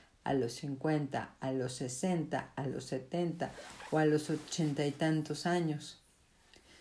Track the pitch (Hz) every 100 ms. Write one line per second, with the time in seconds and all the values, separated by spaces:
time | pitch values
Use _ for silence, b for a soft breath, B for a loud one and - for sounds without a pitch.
0 | B _ - 139 123 - 147 135 156 151
1 | 139 123 - - 135 131 131 - 127 -
2 | 190 175 156 131 - - 139 127 - 131
3 | 131 170 175 156 - B B B - 156
4 | 156 151 151 151 - - 151 143 147 139
5 | 160 156 151 151 175 175 165 151 - -
6 | _ _ _ _ _ b b b